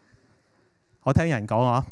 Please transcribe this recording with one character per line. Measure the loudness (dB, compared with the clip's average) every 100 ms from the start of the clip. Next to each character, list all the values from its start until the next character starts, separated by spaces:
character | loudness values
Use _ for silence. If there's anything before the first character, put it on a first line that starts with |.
| _ _ _ _ _ _ _ _ _ _
我 | 0
聽 | 2 2
人 | -2 -2
講 | 0
啊， | 0 0 -4